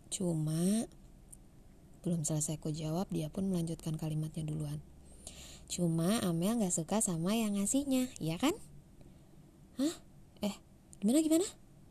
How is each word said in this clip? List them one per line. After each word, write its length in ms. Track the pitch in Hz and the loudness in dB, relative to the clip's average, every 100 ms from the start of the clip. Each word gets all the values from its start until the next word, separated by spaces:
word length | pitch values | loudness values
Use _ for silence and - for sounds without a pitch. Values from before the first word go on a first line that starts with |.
| - | -10
cuma," 760 | - 180 160 156 160 180 220 - - - - - - - - - - - - | -2 0 2 2 2 4 2 0 -8 -20 -20 -20 -20 -20 -20 -20 -20 -20 -8
belum 200 | 180 170 | -2 -2
selesai 360 | 147 156 156 151 | 0 -2 -2 -4
ku 100 | 160 | -4
jawab, 340 | 156 156 165 202 | -4 -2 -2 0
dia 180 | 170 151 | -2 -2
pun 180 | - 190 | -2 0
melanjutkan 460 | 180 165 165 165 | 0 0 -4 -4
kalimatnya 520 | 156 185 156 156 160 156 | -4 -2 -2 -4 -4 -4
duluan. 340 | 156 151 151 - - - - - - - - - | -4 -4 -6 -10 -18 -20 -18 -16 -16 -16 -16 -10
"Cuma 540 | - 175 165 165 226 | -2 2 2 2 2
Amel 320 | 180 165 180 240 | 2 2 2 2
nggak 160 | 190 | 0
suka 320 | 175 160 214 | 0 0 2
sama 320 | - 170 170 226 | 2 0 0 2
yang 240 | 214 202 | 2 0
ngasihnya, 480 | 202 269 277 262 254 - | 2 2 2 2 0 -2
ya 240 | 156 165 | -4 2
kan?" 160 | 269 427 - - - - - - - - - - - - | 2 0 -6 -20 -20 -20 -20 -20 -20 -20 -20 -20 -14 -2
"Hah? 180 | 285 - - - - - | -2 -2 -14 -20 -20 -6
Eh, 160 | 202 - - - - - | -6 -6 -12 -20 -20 -2
gimana, 180 | 196 277 | 2 4
gimana?" 260 | 320 320 392 - - - - | 6 4 2 -4 -20 -20 -20